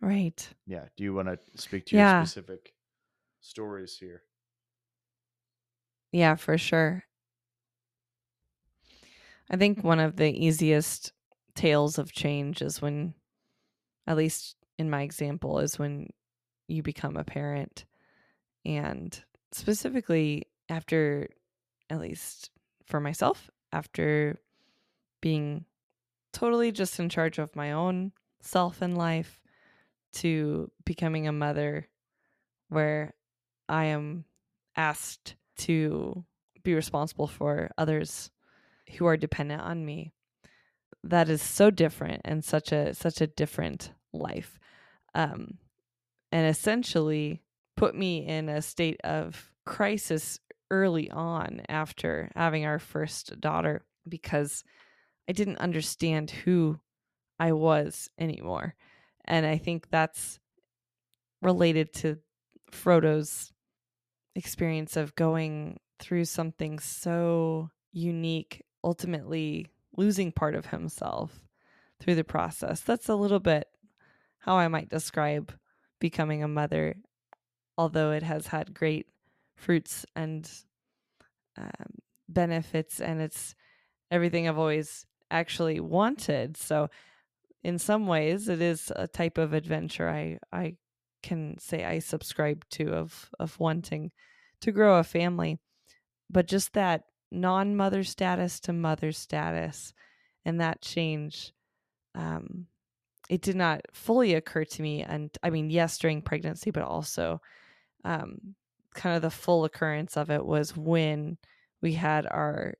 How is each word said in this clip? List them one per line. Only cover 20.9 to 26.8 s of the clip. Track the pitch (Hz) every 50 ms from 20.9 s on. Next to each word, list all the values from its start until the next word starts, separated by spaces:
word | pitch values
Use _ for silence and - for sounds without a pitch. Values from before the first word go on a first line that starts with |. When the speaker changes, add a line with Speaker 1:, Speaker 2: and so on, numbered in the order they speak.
| 165 160 151 147 143 143 - - - _ _ _ _ _ _ _ _ _ _ -
Speaker 1:
at | 156 160
least | - - - 170 - - - - - - _ _ _ _ _ _ _
for | - - 151
myself, | 147 147 160 - - 254 392 - - - _ _ _ -
after | - 156 151 - - - 165 151 151 151 151 147 - - _ _ _ _ _ _ _ _ _ _ _ _ _ _ _ -
being | - 165 156 151 147 147 147 160 165 _ _ _ _ _ _ _ _ _ _ _ _ _
totally | - - 240 233 233 233 233 233
just | 202 202